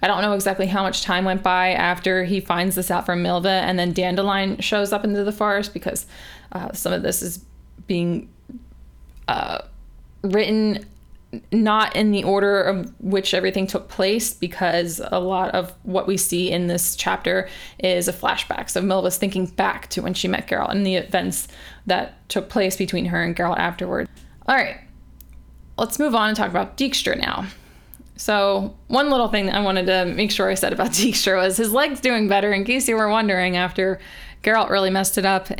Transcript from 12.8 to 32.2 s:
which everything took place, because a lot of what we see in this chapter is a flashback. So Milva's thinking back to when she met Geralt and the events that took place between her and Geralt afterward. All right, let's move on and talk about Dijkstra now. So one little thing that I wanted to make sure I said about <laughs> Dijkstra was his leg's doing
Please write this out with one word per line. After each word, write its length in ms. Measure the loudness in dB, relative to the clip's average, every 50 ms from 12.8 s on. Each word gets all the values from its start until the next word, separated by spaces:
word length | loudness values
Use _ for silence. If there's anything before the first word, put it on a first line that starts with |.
| -2 -8 -12 -8
which 360 | -4 0 0 0 2 2 0
everything 320 | 2 2 2 0 0 -2 0
took 220 | -2 -4 -6 -6
place, 440 | -4 0 2 2 2 2 0 -2 -4
because 680 | -4 -6 -6 -4 -2 0 2 2 2 0 0 -4 -6 -6 -2
a 80 | -2 -2
lot 320 | 0 0 0 0 0 0
of 200 | 0 -2 -2 -4 -8 -12 -8
what 240 | -2 -2 -2 0 0
we 100 | 0 0
see 320 | 0 0 0 0 0 0
in 160 | 0 0 0
this 300 | 0 0 0 0 -2 -2
chapter 520 | -2 -2 -2 -2 -2 0 0 0 0 0 -4 -8 -16 -18 -18 -14 -2
is 300 | 0 0 2 2 0 -2
a 60 | -4
flashback. 580 | -2 -2 -2 -2 -2 -2 -4 -4 -6 -4 -4
So 100 | -2 0
Milva's 360 | 0 2 2 2 2 0 0 0
thinking 280 | -2 -2 0 -2 -4
back 420 | -4 -2 0 0 0 0 -2 -6 -8
to 120 | -6 -4
when 140 | -4 -2 -4
she 120 | -2 0 0
met 200 | -2 -2 -2 -2
Geralt 240 | -2 -2 0 0
and 120 | 0 0 2
the 120 | 2 2
events 520 | 0 -2 0 -2 0 0 0 -4 -4 -6 -8 -12 -18 -20 -20 -20 -14 -2
that 420 | 0 0 0 0 -6 -10 -18 -12 -4
took 220 | -4 -2 -2 0
place 260 | 0 2 2 2 2
between 300 | -2 -2 -2 0 -2 -2
her 160 | 0 0 0
and 140 | 0 -2 0
Geralt 240 | 0 0 0 0 0
afterward. 500 | 0 -2 -2 -4 -6 -4 -2 -4 -4 -6 -8 -18 -20 -20 -20 -14 -2 0
All 80 | 2
right, 240 | 2 2 0 -4 -10 -16 -20 -20 -20 -20 -20 -20 -20 -20 -20 -20 -20 -20 -20 -20 -20 -20 -14 -4 -4
let's 220 | -4 -4 0 0
move 160 | 0 2 2
on 140 | 2 2 2
and 80 | 0 0
talk 120 | -2 -2
about 280 | 0 -2 -2 -2 -2 -2
Dijkstra 400 | -2 0 0 -2 0 0 -2 0
now. 280 | -2 -2 -2 -4 -6 -8 -10 -16 -20 -20 -20 -20 -20 -20 -20 -20 -20 -20 -16 -8
So 580 | -2 0 2 2 4 4 2 2 -2 -4 -8 -12 -10 -2
one 220 | 2 2 4 4
little 180 | 4 2 2 2
thing 200 | 2 0 0 2
that 80 | 0
I 60 | 0
wanted 260 | 2 2 2 2 2 2
to 180 | 2 2 2
make 260 | 0 0 0 0 0
sure 180 | 0 0 0 0
I 40 | 2
said 180 | 0 0 -2 0
about 140 | 0 0 0
<laughs> 40 |
Dijkstra 460 | 2 2 2 2 2 2 2 2 2 4
was 200 | 2 2 2 2
his 140 | 0 2
leg's 280 | 2 2 2 2 0 -2
doing 280 | -2 0 2 2